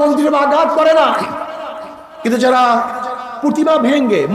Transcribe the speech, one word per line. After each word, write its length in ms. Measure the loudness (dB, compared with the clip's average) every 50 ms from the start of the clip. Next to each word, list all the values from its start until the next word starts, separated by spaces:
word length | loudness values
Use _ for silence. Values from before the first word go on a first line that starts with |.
মন্দিরে 300 | 2 2 2 2 0 0 2 2 0
আঘাত 240 | 2 2 2 2 0 2 2
করে 140 | 2 4 4 4
না, 80 | 4 2 0 -2 -4 -6 -8 -10 -10 -12 -12 -12 -12 -12 -12 -14 -14 -16 -18 -20 -20 -20 -16 -6
কিন্তু 160 | -4 -2 0 0 2
যারা 180 | 2 4 4 4 2 2 0 0 -4 -6 -8 -8 -8 -10 -10 -12 -12 -10 -4
প্রতিমা 340 | -2 -2 0 0 2 2 2 2 2 2
ভেঙ্গে, 320 | 2 2 2 2 0 0 0 0